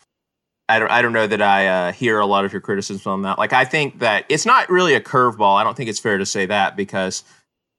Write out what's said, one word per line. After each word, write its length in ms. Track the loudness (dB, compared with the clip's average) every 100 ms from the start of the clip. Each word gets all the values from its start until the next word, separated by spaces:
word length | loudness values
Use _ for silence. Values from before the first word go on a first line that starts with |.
| _ _ _ _ _ _ -2
I 100 | 0
don't, 120 | 2
I 100 | 2
don't 120 | 2
know 140 | 2 0
that 140 | 2
I, 260 | 2 2 2
uh, 240 | 2 -2
hear 260 | -2 0 0
a 60 | 2
lot 180 | 0
of 80 | 0
your 100 | -6
criticisms 460 | -6 -6 -6 -8 -6
on 140 | -4
that. 160 | -4 -4
Like, 160 | 0
I 100 | 0
think 360 | 0 -2 -4 -2
that 260 | 0 0 -2
it's 180 | -2 2
not 240 | 2 2
really 260 | 2 2 2
a 60 |
curveball. 560 | 0 0 0 2 2 2
I 60 |
don't 140 | 0 -4
think 120 | -8
it's 100 | -4
fair 180 | -2 -2
to 80 | -2
say 200 | -4 -2
that 300 | 0 0 -2
because, 480 | -6 -4 -4 -6 -14 _ _ _ _